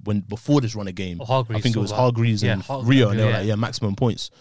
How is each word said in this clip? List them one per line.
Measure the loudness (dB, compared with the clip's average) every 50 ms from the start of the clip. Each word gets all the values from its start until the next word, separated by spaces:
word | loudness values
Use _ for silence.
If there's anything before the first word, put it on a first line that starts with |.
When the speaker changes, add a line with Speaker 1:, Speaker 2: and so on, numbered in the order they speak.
| -4
Speaker 1:
when, | -2 -2 -2
before | -2 -4 -8 -8 0 2 2 4
this | 2 0 -2
run | -6 -8 -8
of | -6
game, | -6 -6 -6 -6 -8
Speaker 2:
Oh, | -4
Hargreaves, | 0 0 0 0 0 -2 0
Speaker 1:
I | 0
think | 0 0
it | 0
was | 0 -2
Speaker 2:
Silva. | 0 2 2
Speaker 1:
Hargreaves | 2 4 2 2 2 2 2 0
Speaker 2:
Yeah, | 0 0
Speaker 1:
and | -2 -2
Speaker 2:
Har-, | -6 -6 -2 0
Speaker 1:
Rio, | 2 4 4 4 4
and | 4 2
they | 2
were | 2
Speaker 2:
yeah. | 2 0
Speaker 1:
like, | 0
"Yeah, | 0 0
maximum | 0 -2 -2 -4 -4 -4 -4 -2
points." | 0 0 0 0 -2 -6 -12 -12 _